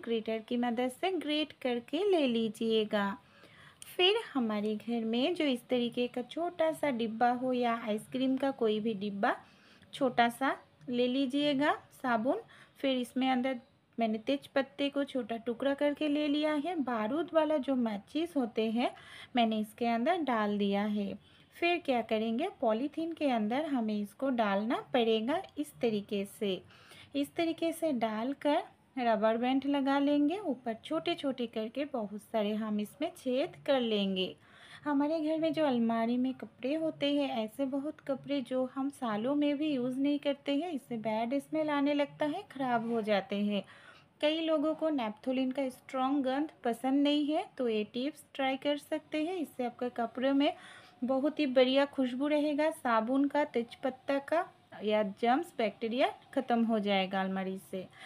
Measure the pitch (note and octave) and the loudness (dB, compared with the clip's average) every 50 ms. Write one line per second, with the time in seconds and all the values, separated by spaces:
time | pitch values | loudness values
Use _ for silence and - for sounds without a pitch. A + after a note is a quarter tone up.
0 | - A#3 A#3 A3+ G#3+ - A3 A3 A3 - B3 A#3+ A#3+ B3 A#3 A3+ B3 B3+ B3 - | -2 -2 -2 -2 -2 -2 -4 -6 -4 -4 -2 0 0 0 0 0 -2 -2 -2 -2
1 | - F#4 F#4+ E4 C#4+ D4 D4+ D4+ D#4 D4+ - - - B3+ A#3+ A#3+ A#3 - - D#4 | -2 -2 -2 -2 -2 -2 -2 -2 -2 -4 -6 -6 -4 -2 -2 -2 -4 -4 -2 0
2 | G4+ G#4 F#4+ E4 C#4+ B3+ A#3 A#3 A3+ A3 G#3+ - A3+ A3+ A3 A3 G#3+ G#3+ - G#3 | 2 4 4 4 4 2 2 2 0 -2 -2 -2 0 2 2 2 2 2 0 0
3 | G3+ G3 G3+ - - _ - - - - - - - - - _ - - - - | 0 0 -2 -6 -12 _ -20 -20 -20 -20 -20 -20 -20 -20 -20 _ -20 -14 -2 2
4 | F4+ F#4 G#4 A#4 A4 - - C#4 A#3+ A3 G#3+ G#3+ G#3 G#3+ A3 G#3+ - A3+ A#3+ A#3 | 4 4 4 2 -2 -2 -2 -2 0 0 0 0 0 -2 -2 -4 -4 -4 -4 -2
5 | A3 A3 A3+ A#3+ C4 E4 F4+ E4+ D#4 C#4+ B3+ A#3+ - - B3+ B3 A#3+ A#3 A#3+ B3 | -2 0 0 2 2 2 2 2 2 2 2 0 0 -2 0 0 0 0 0 -2
6 | B3 A#3+ - B3 A#3+ A#3+ - D4+ E4 F4 F4 - D#4+ D#4+ D#4 D#4 - D4 B3+ A3+ | -4 -2 -2 -6 -8 -6 -6 -4 -4 -4 0 0 0 0 0 0 0 -2 0 0
7 | A#3 A3 A3 A3+ B3 A#3+ B3 B3 B3+ B3+ B3+ B3 B3 A#3 A3+ A#3 A#3 A3+ G#3 A3 | -2 -4 0 2 2 2 2 2 0 0 0 0 2 0 0 -2 -2 -2 -2 -4
8 | G#3+ - - B3+ C4 C4 C4 C4 C#4 C#4 C4 - A#3 A3 G#3+ G#3+ G#3 A#3 A3 F#3+ | -4 -6 -4 -2 0 0 0 0 0 -2 0 2 2 2 2 2 0 -2 -2 -2
9 | G3+ G#3 G3 G3 G#3 B3+ F#4 - - - - - - - - - - - - - | -4 -6 -2 0 0 0 0 -2 -6 -16 -20 -20 -20 -20 -20 -20 -20 -20 -4 0
10 | C#4+ B3 B3 B3 A#3 A#3+ A#3 - C4+ C#4 F4+ - - _ _ _ - - B3 A#3+ | 0 2 4 4 4 4 2 0 -2 -2 -2 -2 -8 _ _ _ -10 -4 0 0
11 | B3 B3 B3 C4+ C#4 B3 C4 C#4+ D4 D4 C#4+ C4 D4 D#4 G4 - - - - - | 2 2 2 0 0 0 0 0 2 2 2 2 2 2 0 0 -4 -14 -18 -8
12 | - B3+ A#3+ A3+ G#3+ C4 E4 A4 A4+ - - - - - _ - - C4+ C4 B3+ | -2 0 0 0 2 0 0 -2 -4 -10 -20 -20 -20 -20 _ -4 0 0 0 0
13 | B3 A#3+ - B3+ B3+ C4 C4 B3 B3 C4 C4 A#3+ - _ _ _ _ _ _ - | -2 -2 -2 0 0 2 2 2 0 -2 -4 -4 -8 _ _ _ _ _ _ -2
14 | A3+ A3 G#3+ A3 A3 - C#4 C#4 - - - C#4 C4 C4+ - - C#4+ C#4 C#4 C#4+ | 0 0 0 -2 0 -2 -2 -2 -2 -2 -2 -2 -2 -2 -4 -4 -4 -2 0 -2
15 | C#4+ C#4 - C4 A#3+ G#3 A#3 A3+ A3+ B3 A#3 A#3 C4+ C#4 C#4 C#4 D4 D4 C#4+ - | -2 -2 -2 -6 -4 -4 -6 -6 -4 -6 -6 -2 0 -2 0 2 2 0 0 0
16 | D4+ D4+ C#4+ D4+ D4+ D4+ C#4+ D4+ D4+ D4+ D4+ D4 C#4 E4+ F#4 E4+ C4 B3+ A#3+ A3 | 0 0 0 2 2 2 2 2 2 0 0 0 -2 -2 -2 -2 -2 -2 -2 -2
17 | G#3+ G#3+ C4 D#4+ E4+ - D#4+ D#4+ D#4 D4+ D#4 D4+ B3 - C4+ B3+ A#3+ A3+ G#3 G3 | -2 0 0 -2 -2 2 2 2 2 4 2 0 0 0 0 0 0 -2 -2 -6
18 | - - - D4 E4 E4 - C#4+ A#3+ A3 - - A3 A3+ G#3+ A#3+ B3+ F4+ - - | -10 -6 -4 -4 -4 -2 -2 -2 -2 -2 -2 -2 -2 0 0 0 0 -2 -2 -6
19 | - - - - - - - B3 A#3 A3 A3 G#3+ G#3+ G#3+ - - A#3+ A#3 A#3 A3+ | -16 -20 -18 -18 -20 -4 0 2 2 2 2 -2 -4 -6 -4 -4 -2 0 0 2
20 | A#3 D4+ F4+ F#4 D#4 C4+ A#3+ A3 G#3+ G#3 G#3 G3+ G3+ G3 G3 G3+ G#3 G#3+ G#3 G#3 | 2 2 2 2 2 0 0 0 2 0 0 0 2 2 2 2 0 0 0 -2
21 | G3+ G3 G3 G3+ - - - - - _ _ - E4+ E4+ F4 E4 - - B3+ A#3+ | -2 -4 -6 -10 -14 -20 -20 -20 -20 _ _ -2 0 0 0 0 0 0 0 0
22 | A3 A3+ A3+ G#3+ A3 A#3 A3+ A#3 D#4+ G4 F#4+ - - A3+ G#3+ A3 C4+ D4 - D#4 | 0 0 0 0 0 0 0 -2 -2 -4 -4 0 0 2 2 2 0 -4 -4 -4
23 | E4 E4+ E4 - D#4 C#4 B3 A3+ G#3 G#3 A#3+ C4+ D#4 D#4+ C#4 B3 A3+ G#3+ G#3+ G#3 | -4 -4 -4 -2 0 0 2 2 0 0 0 -2 -2 0 0 0 0 0 -2 -2
24 | G3+ G3+ - - C4+ C4+ C4 A#3 A3 G3+ G3 G3 G#3+ A3+ D4 G4+ A4 - - B3+ | -4 -6 -6 -4 -2 -2 0 2 2 2 2 2 2 0 -2 -2 -4 0 2 2
25 | A#3 A3+ A3+ A3 A3 A#3+ D4+ F4+ - - - - D4 - - - - A#3 G#3+ G#3 | 4 4 2 2 2 0 -2 -2 -4 -6 -8 -8 -8 -8 -6 -2 -2 0 0 0
26 | G3+ - G#3+ G3+ G3 G3+ - - A3 G3+ F#3 F3+ - - - - - - - - | -2 -2 -4 -4 -4 -4 -6 -4 -2 -2 -2 -2 -6 -14 -20 -20 -20 -20 -20 -20
27 | - - - C#4 C#4+ C#4 - - E4+ E4 D#4+ - E4 E4 D#4+ E4 E4 D#4+ C#4 A#3 | -20 -8 -4 -4 -4 -2 -2 -2 -2 -2 0 -2 -2 -2 -2 0 -2 -2 0 0
28 | A#3 A3+ G#3+ G#3+ A3+ C4 C#4 - - D4 D4 E4+ G#4 - - _ _ _ _ C4+ | 0 -2 -2 -2 -2 -4 -4 -2 0 2 2 2 0 -4 -12 _ _ _ _ -2
29 | B3 A#3 A3+ G3+ G#3 A3 A3+ A#3 A#3+ B3 C4 C#4 C4+ C#4 C#4+ C#4+ C4+ C4+ C#4 C#4+ | 2 2 2 4 4 2 2 2 2 2 2 2 2 2 0 2 2 2 2 4
30 | C#4+ C#4+ D4 D4 D4 D4 E4+ G#4 G#4+ E4 B3 - - A#3 A3 A3+ - - D4+ D#4+ | 4 4 4 4 4 4 2 0 -2 -4 -4 -4 -4 -6 -6 -6 -6 -4 -4 -2
31 | D#4+ E4+ E4+ E4 - C#4 B3+ C4 A#3+ A3+ - A3+ A3 A3+ - C4 D4 C#4+ - A#3+ | 0 -2 -2 -2 -2 -4 -2 -2 -4 -4 -4 -4 -6 -4 -4 -6 -6 -4 -4 -4
32 | G#3+ G3 G#3 G#3 - - - A3+ G#3 G3+ G#3+ G#3+ A3 G#3+ G#3 G#3 G#3 G#3 - - | -4 -4 -8 -12 -12 -4 -2 0 0 0 0 -2 -2 -2 -2 -2 -2 -4 -4 -6
33 | D4+ F4 - - - C4 B3 C4 D4+ E4+ - - - - C#4 C4 A#3+ A3+ G#3+ G#3 | -6 -6 -6 -6 -4 -2 0 0 0 -2 -4 -8 -2 0 2 2 2 2 2 2
34 | G3 G3 F#3+ F#3 F#3 - - - - - - - - - - - - D4 D4 C#4 | 2 0 0 0 -2 -2 -4 -12 -20 -20 -20 -20 -20 -20 -20 -8 -4 0 2 2
35 | C#4+ D4 D#4+ E4 D4+ D4+ D#4+ D#4+ D#4+ D#4+ D4 D#4+ D#4 C#4+ B3+ A#3+ A#3 A3+ A3+ A3+ | 2 2 0 0 0 0 0 0 0 0 2 2 2 2 4 2 2 2 2 2
36 | A3+ A3+ A#3+ B3 B3+ C4 B3+ - - G#3 - - - B3+ D4 D#4+ D#4+ D#4+ D4+ - | 2 2 2 0 0 0 -2 -6 -10 -16 -14 -8 -4 -2 -2 0 0 -2 -2 0
37 | C#4+ C#4+ C#4+ C#4+ C#4+ C4+ C4 A#3 A3 G#3+ - - C#4 C4 C4 C#4 C4+ D#4 D4+ - | 0 0 2 2 0 0 -2 -2 -4 -4 -4 -4 -4 -2 -2 -4 -4 -4 -8 -8
38 | - - C4+ C4 - C4 C#4+ C#4+ A#3+ - B3+ B3+ B3+ B3+ - C4+ C4+ C#4+ C#4 - | -6 -6 -6 -6 -4 -4 -2 -2 -2 -2 -2 -2 -2 -2 -2 -4 -4 -4 -4 -4
39 | C4 A#3 G#3+ G#3 A3 C4 D4 D4 D4 D4 D4 C4+ D#4 D#4 D4 B3+ A#3+ B3+ B3+ C4 | -4 -2 -2 -2 0 0 2 2 2 2 2 0 0 0 0 0 0 -2 0 0
40 | C#4 C#4+ D4 C#4+ - D4 C#4 C#4 - - C#4+ C#4 E4 F4+ E4 B3+ - - A#3+ A3+ | 0 0 0 0 0 -2 -4 -2 -2 -2 0 0 0 -2 -4 -6 -6 -6 -8 -6
41 | G#3+ A3+ G#3+ A3 A#3 A#3 C#4 C#4+ C#4 - D4 D#4 D#4 D4+ D4 C#4+ C#4 C#4+ D4 C#4+ | -4 -2 -2 0 0 0 -2 -2 -2 -2 -2 -2 0 2 2 2 2 2 2 2
42 | C#4+ C#4+ - - D#4 D4 D4+ F#4 G#4 - - C4+ C4+ B3+ A#3+ A#3 A3 A#3 A#3 A3+ | 0 -2 -2 -2 -2 -2 -2 -4 -8 -12 -8 -6 -2 0 0 0 0 0 -2 -2
43 | G#3+ G#3 G#3 G3 G3 - G#3 G3+ G#3 G#3 G#3 G3 - - - - - - - - | 0 2 2 0 0 -2 -2 -2 0 0 0 -2 -4 -6 -14 -20 -20 -20 -20 -20
44 | - _ _ _ - D4+ D#4 E4 E4 D#4+ D#4+ D#4 C#4+ D#4 D#4 D#4 D#4 D#4+ D#4 C#4 | -20 _ _ _ 0 0 2 2 0 2 2 2 2 0 0 0 0 0 0 0
45 | A#3 G#3+ G#3+ - - C4 C4 B3+ C4 B3+ B3+ C#4 C#4 B3+ B3+ - - - - C4 | -2 -2 -4 -4 -4 -2 0 0 0 0 0 -2 -4 -4 -4 -8 -14 -8 -4 -2
46 | C4 C4+ C#4+ D4 C4 C4 B3+ C#4+ D4+ D#4 - - - A#3+ A#3 A#3 - C4 C4+ C#4+ | 0 2 2 2 0 0 0 0 -2 -4 -6 -4 -2 -2 -2 0 0 2 2 4
47 | C#4+ C#4+ D4 D4 D4+ C#4 D4+ E4 G#4 - - - C4 A#3+ A3 G#3+ G#3+ G#3 - A#3+ | 4 4 4 2 2 0 0 -2 -2 -4 -6 -4 -2 0 0 0 -2 -2 -4 -4
48 | B3+ D4 D4+ - - - _ - C4+ C4 C4+ C4 - D4 D4 D4 - - D#4 D4+ | -4 -4 -6 -8 -18 -18 _ -4 -2 -2 -2 -2 -2 -2 -2 -2 -4 -6 -6 -6
49 | D4+ - - D#4 D#4 E4 F#4+ F#4 D4 - - - B3 A#3 A#3 - B3+ B3 B3 - | -6 -4 -4 -2 -2 -2 -2 -4 -6 -6 -6 -6 -6 -6 -4 -4 -6 -6 -2 -4
50 | A#3 A3+ - C4 A#3+ C4+ C#4 C#4 C#4+ D#4+ - - - - - - - - - - | -4 -4 -2 0 0 2 4 4 4 2 0 -2 -12 -20 -20 -20 -20 -20 -10 -6
51 | - A#3+ C4+ C4 B3+ D#4 D4+ - D4+ C4+ B3 C4 B3+ B3+ C4 C#4 C#4+ C#4 - - | -2 0 0 2 2 0 0 0 0 2 6 6 6 6 6 4 2 2 0 0
52 | C4 B3 B3 B3 C#4 D4 D4+ D4+ C#4+ D4+ D4 C#4 D4+ D#4+ D#4 - - B3+ A#3 A3 | 0 0 0 -2 0 2 2 2 2 2 2 2 0 0 0 -2 0 2 2 2
53 | A3 A3+ C4 C4+ C#4+ C#4 - D4 D4 D4 - A#3+ A#3 A#3 - - - C4 B3 - | 2 2 2 2 2 2 2 0 0 0 0 -2 -4 -4 -8 -6 -4 -4 -4 -4
54 | - - C#4 C#4 C#4 - D4+ E4 F#4+ - - _ _ _ - - G3 G#3+ G#3+ G#3+ | -4 -2 -2 -2 -2 0 0 0 0 -2 -8 _ _ _ -16 -6 -2 0 2 2
55 | G#3+ G3 G3 - - A#3 B3 D4 F4 - - - A#3 G#3 G3 - A#3+ A3+ A3 B3+ | 2 0 -2 0 2 2 2 2 0 -4 -4 -2 -2 -2 -2 -4 -6 -4 0 0
56 | D4+ G#4 G4+ - - - - C4+ B3+ - A#3+ A#3 A#3 A3 A#3 G#3+ G3 G3+ G3+ G3 | 0 0 0 -6 -14 -4 -4 -4 0 2 2 2 2 2 2 0 2 2 2 2
57 | F#3+ F#3 G3 F#3+ F#3+ F#3+ F#3+ F#3+ F#3+ F#3+ F#3+ F#3+ - - - F#3+ F3+ - - - | 2 0 0 -2 -2 -2 -2 -4 -4 -4 -6 -8 -10 -10 -10 -10 -10 -12 -16 -20
58 | - | -18